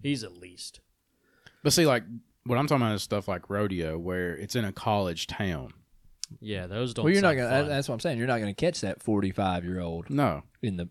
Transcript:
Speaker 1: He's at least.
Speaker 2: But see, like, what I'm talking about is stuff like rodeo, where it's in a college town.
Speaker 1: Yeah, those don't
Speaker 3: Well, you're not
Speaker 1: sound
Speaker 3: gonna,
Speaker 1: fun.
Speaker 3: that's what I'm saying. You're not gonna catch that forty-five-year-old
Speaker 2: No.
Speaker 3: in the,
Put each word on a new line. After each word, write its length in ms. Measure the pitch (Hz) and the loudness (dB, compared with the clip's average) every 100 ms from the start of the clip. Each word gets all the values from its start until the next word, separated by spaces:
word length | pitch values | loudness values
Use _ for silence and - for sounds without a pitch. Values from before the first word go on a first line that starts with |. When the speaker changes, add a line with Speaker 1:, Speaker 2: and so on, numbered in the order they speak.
Speaker 1:
He's 200 | 139 139 | -4 -4
at 140 | 104 87 | -6 -16
least. 420 | 90 90 - - _ _ _ _ _ _ - _ | -20 -16 -16 -18 _ _ _ _ _ _ -20 _
Speaker 2:
But 80 | 147 | 2
see, 140 | 175 156 | 6 6
like, 180 | 123 107 117 - _ | 4 0 -12 -16 _
what 120 | - 123 | 0 2
I'm 80 | 147 | 4
talking 140 | 143 117 | 4 4
about 80 | |
is 80 | 104 | 0
stuff 240 | - 104 95 | -2 -2 -2
like 220 | 90 - | -4 -2
rodeo, 480 | 101 104 92 80 80 | 0 0 0 -2 -4
where 380 | 87 90 90 76 | -2 -2 -2 -4
it's 180 | 101 | -4
in 100 | 127 | -2
a 80 | 104 | -2
college 540 | 101 - 104 92 82 - | -2 0 2 0 -2 -6
town. 460 | - 98 80 65 - _ _ - - - - | -4 -2 -2 -6 -16 _ _ -20 -14 -14 -12
Speaker 1:
Yeah, 260 | 107 101 90 | -8 -8 -6
those 280 | 101 123 | -4 -4
don't 100 | 113 | 0
Speaker 3:
Well, 80 | 143 | 4
you're 80 | 196 | 6
not 140 | 190 139 | 6 4
Speaker 1:
sound 20 | 120 | 2
Speaker 3:
gonna, 100 | 131 | 2
Speaker 1:
fun. 60 | 147 | 2
Speaker 3:
that's 200 | 143 139 | 0 -2
what 60 | |
I'm 60 | 117 | -2
saying. 180 | 175 120 | -2 0
You're 80 | 123 | 0
not 100 | 120 | 0
gonna 160 | 104 | 0
catch 260 | 98 160 175 | 0 0 0
that 200 | 101 - | -4 -4
forty-five-year-old 1040 | - 104 98 92 95 90 87 90 85 82 80 | 0 2 2 0 0 0 -2 -4 -4 -6 -4
Speaker 2:
No. 360 | 143 131 73 - _ | 0 2 0 -8 _
Speaker 3:
in 140 | 113 92 | -4 -4
the, 120 | 87 | -6